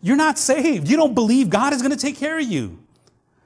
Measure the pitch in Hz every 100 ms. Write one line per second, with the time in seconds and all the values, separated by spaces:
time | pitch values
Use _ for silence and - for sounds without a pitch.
0 | 175 277 311 - 277 262 311 214 147 311
1 | 302 240 220 254 208 202 277 277 269 285
2 | 277 - 294 320 254 151 101 85 _ _
3 | _ _ _ _